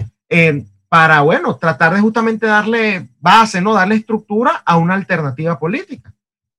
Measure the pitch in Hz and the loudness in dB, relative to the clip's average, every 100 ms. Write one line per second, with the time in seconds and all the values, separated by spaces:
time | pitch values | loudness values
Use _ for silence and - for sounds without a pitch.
0 | - _ - 170 160 143 - _ _ 165 | -16 _ -2 2 2 0 -8 _ _ 2
1 | 160 151 147 247 320 - 165 - 165 196 | 4 4 2 0 -2 -4 -4 0 0 2
2 | 220 233 226 220 220 214 208 226 220 185 | 0 0 -2 -2 0 0 0 -2 -2 -4
3 | 131 _ 165 214 220 185 196 214 185 220 | -10 _ 4 4 4 0 0 0 2 0
4 | 220 220 - 208 262 339 - 170 170 190 | -2 -6 -4 -2 -2 -2 0 0 0 -2
5 | 185 175 147 127 160 165 160 262 381 262 | -2 -4 -4 -6 -6 -4 -6 -6 -10 -18
6 | - - _ _ _ | -20 -20 _ _ _